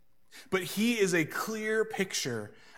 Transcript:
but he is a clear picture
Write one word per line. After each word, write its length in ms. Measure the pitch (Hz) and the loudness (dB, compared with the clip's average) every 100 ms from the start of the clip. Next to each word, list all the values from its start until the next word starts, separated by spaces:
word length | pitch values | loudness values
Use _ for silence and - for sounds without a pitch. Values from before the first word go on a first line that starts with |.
| - - - - - | -20 -20 -20 -20 -4
but 140 | 190 | -4
he 360 | 170 196 226 240 | -2 0 2 4
is 140 | 196 | 4
a 120 | 175 151 | 4 2
clear 580 | - - 220 214 220 | -2 -4 -4 0 0
picture 680 | 214 - 190 - 139 117 104 - - | 0 -2 -2 -2 -2 -4 -6 -14 -20